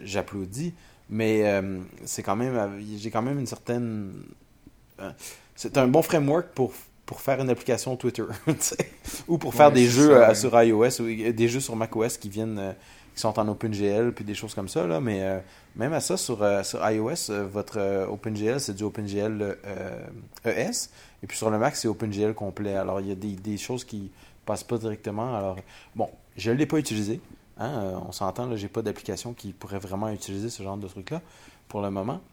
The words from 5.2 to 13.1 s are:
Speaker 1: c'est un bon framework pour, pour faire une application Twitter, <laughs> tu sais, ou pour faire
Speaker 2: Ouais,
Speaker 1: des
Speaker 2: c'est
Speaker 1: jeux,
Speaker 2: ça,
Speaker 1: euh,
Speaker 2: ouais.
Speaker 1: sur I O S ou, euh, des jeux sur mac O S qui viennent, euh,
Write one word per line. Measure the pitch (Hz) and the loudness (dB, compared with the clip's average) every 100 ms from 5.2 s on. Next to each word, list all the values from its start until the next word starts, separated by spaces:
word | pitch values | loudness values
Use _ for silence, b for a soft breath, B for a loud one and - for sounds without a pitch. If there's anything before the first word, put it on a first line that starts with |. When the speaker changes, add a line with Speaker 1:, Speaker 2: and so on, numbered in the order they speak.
| B B B | B B B
Speaker 1:
c'est | - 113 - | -12 0 4
un | 127 | 6
bon | 143 | 6
framework | 160 170 143 160 170 | 6 2 4 2 0
pour, | - 123 - - _ - | -2 -2 -2 -18 _ -14
pour | - | -6
faire | - 131 | -2 0
une | 131 | 2
application | 123 - 113 - 127 | 0 0 0 0 -2
Twitter, | 123 - 110 107 | -2 -2 -4 -2
<laughs> | - | -2
tu | 147 | 0
sais, | - - - - B B - | -2 -2 -4 -8 B B -2
ou | 165 | -2
pour | 139 | 0
faire | 113 147 | 8 10
Speaker 2:
Ouais, | |
Speaker 1:
des | 135 123 | 10 8
Speaker 2:
c'est | |
Speaker 1:
jeux, | 120 151 | 8 10
Speaker 2:
ça, | 135 | 12
Speaker 1:
euh, | 113 | 12
Speaker 2:
ouais. | |
Speaker 1:
sur | 107 123 117 | 8 6 8
I | 117 | 8
O | 107 | 8
S | 120 123 | 4 4
ou, | 117 | -2
euh, | 110 110 | -2 0
des | 110 117 | 2 2
jeux | 127 | 2
sur | 131 113 | -4 -4
mac | 113 113 | -4 -2
O | |
S | 113 - | -2 -2
qui | 104 | -8
viennent, | 101 113 107 | -6 -4 -4
euh, | 98 95 B B B | -6 -8 B B B